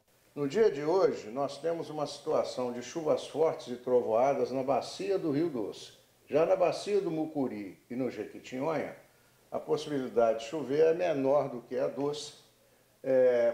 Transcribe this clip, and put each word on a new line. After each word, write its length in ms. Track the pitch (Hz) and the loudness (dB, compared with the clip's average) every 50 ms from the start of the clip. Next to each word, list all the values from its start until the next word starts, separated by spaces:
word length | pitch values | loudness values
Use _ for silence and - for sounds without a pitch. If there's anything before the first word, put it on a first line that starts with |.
| _ _ _ _ _ _ _ | _ _ _ _ _ _ _
No 100 | 147 143 | -6 -4
dia 240 | 139 139 214 226 208 | 0 2 4 4 4
de 140 | 135 143 147 | 4 2 0
hoje, 460 | 156 185 190 175 143 120 - - 107 | 2 4 4 4 4 2 -2 -8 -8
nós 280 | 113 139 139 - - - | -4 -4 -4 -4 -6 -6
temos 320 | 156 165 170 165 135 - | -4 -4 -4 -4 -6 -8
uma 160 | 151 151 147 | -6 -6 -6
situação 680 | - - - - 156 147 123 110 - - 127 127 120 | -6 -6 -8 -4 -2 0 0 0 -2 -4 -4 -4 -4
de 80 | 120 120 | -6 -8
chuvas 460 | 120 - - 170 156 151 127 127 - | -10 -8 -8 -4 0 0 0 0 -2
fortes 400 | - - 139 160 156 127 - - | -4 -2 0 0 0 0 -2 -8
e 100 | 120 123 | -10 -10
trovoadas 760 | - - 127 123 123 107 107 110 113 131 139 139 123 123 117 | -8 0 2 2 4 4 4 4 4 4 4 2 2 0 -2
na 100 | 127 135 | -2 -2
bacia 560 | 127 143 127 113 - - - - 185 202 190 180 | 0 0 0 0 -2 -4 -8 -6 -2 -2 -2 0
do 140 | 160 160 | 0 0
Rio 180 | 135 147 170 170 | 0 0 0 0
Doce. 440 | 135 120 101 90 87 - - - - - _ _ _ _ _ - | -2 -4 -6 -6 -8 -12 -16 -20 -20 -20 _ _ _ _ _ -2
Já 180 | 117 151 165 | 0 2 2
na 80 | 185 190 | 4 4
bacia 460 | 170 175 160 - - - 196 208 196 | 4 2 2 0 -2 -2 0 0 0
do 100 | 170 170 | 0 0
Mucuri 680 | 160 156 156 151 - 147 131 117 107 104 98 90 85 - _ - | -2 -2 -2 -2 -2 -2 -2 -2 -4 -6 -10 -12 -14 -16 _ -8
e 60 | 120 | -6
no 120 | 127 131 120 | -4 -4 -4
Jequitinhonha, 840 | - 107 98 - - 101 - - 123 127 139 165 156 135 101 87 87 - - _ _ _ _ _ _ _ _ _ | -4 -6 -8 -10 -12 -14 -14 -10 -8 -4 -4 -2 -2 -2 -4 -6 -10 -14 -20 _ _ _ _ _ _ _ _ _
a 80 | - 117 | -8 -6
possibilidade 800 | - 151 156 143 - 147 147 135 127 117 104 117 117 113 113 - | -2 -2 -2 -2 -2 -2 -4 -4 -4 0 2 4 4 4 4 2
de 60 | - | -2
chover 380 | - 160 156 131 120 139 151 160 | -6 -6 -6 -4 0 2 4 6
é 100 | 160 165 | 4 4
menor 540 | 175 180 170 151 139 135 135 143 147 139 135 | 4 2 0 0 2 2 4 4 2 2 0
do 120 | 127 120 | -4 -10
que 180 | - - 127 123 | -10 -6 -2 -2
a 80 | 139 | -2
Doce, 480 | 147 - 127 143 147 147 - - - - - - _ _ _ _ _ _ _ _ _ _ _ - | -2 -2 -2 -4 -4 -4 -6 -8 -12 -16 -18 -20 _ _ _ _ _ _ _ _ _ _ _ -2
é, 480 | 135 131 131 127 123 123 120 120 120 | 2 4 6 6 6 6 4 4 2